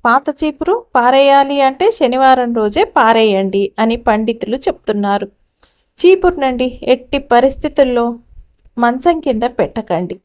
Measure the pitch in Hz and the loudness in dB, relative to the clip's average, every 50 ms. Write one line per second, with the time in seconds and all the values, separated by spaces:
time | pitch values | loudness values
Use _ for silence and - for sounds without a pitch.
0 | - 240 233 277 285 311 285 - 311 302 294 _ 320 359 403 480 - _ _ 254 | 2 2 0 0 0 -2 -6 -4 -4 -4 -4 _ -2 -2 -2 -2 -4 _ _ 0
1 | 240 247 269 269 277 277 277 277 277 277 285 285 269 269 269 - 359 440 440 - | 2 4 4 4 4 4 4 4 2 2 0 0 0 0 0 0 0 0 2 0
2 | 320 240 247 262 262 262 262 254 247 240 240 233 214 208 214 311 440 453 _ - | 0 0 0 2 4 4 4 2 0 -2 -2 -2 -2 0 0 0 -2 0 _ 2
3 | 233 220 226 226 220 214 196 190 196 190 196 196 202 - _ - 220 226 233 233 | 2 4 4 4 2 2 2 0 -2 -2 -2 -2 -4 -4 _ -2 -2 -2 -2 -2
4 | - 240 214 214 220 233 226 233 - 208 226 277 - - 226 - _ - 208 202 | -2 -2 0 0 -2 -4 -4 -6 -6 -6 -6 -4 -4 -6 -6 -4 _ -6 -4 -2
5 | 202 202 202 202 202 202 _ _ _ _ _ - - _ _ _ _ _ _ - | -2 -2 -2 -2 -4 -8 _ _ _ _ _ -20 -20 _ _ _ _ _ _ 2
6 | - 349 381 370 370 359 359 339 277 262 254 247 254 254 254 - - - 254 254 | 4 4 4 4 2 -2 -2 0 -4 -4 -2 -2 -4 -6 -6 -8 -2 -2 -2 -2
7 | 247 _ - 277 277 _ 240 240 254 269 269 - - 294 - - 269 254 247 240 | -2 _ -8 -8 -2 _ 2 2 2 2 -2 -2 -8 -4 0 0 0 2 0 -2
8 | 233 240 233 233 _ _ - - - _ _ - _ - _ 233 240 240 247 262 | -2 -4 -6 -10 _ _ -20 -20 -20 _ _ -20 _ -16 _ -2 -2 -2 0 0
9 | - 349 339 320 - 285 240 214 233 247 240 - 175 - - 226 214 - 180 165 | 0 0 0 0 -2 -4 -4 -2 -4 -4 -2 -4 -4 -4 -4 -10 -6 -4 -4 -4
10 | 180 165 - - | -4 -6 -10 -14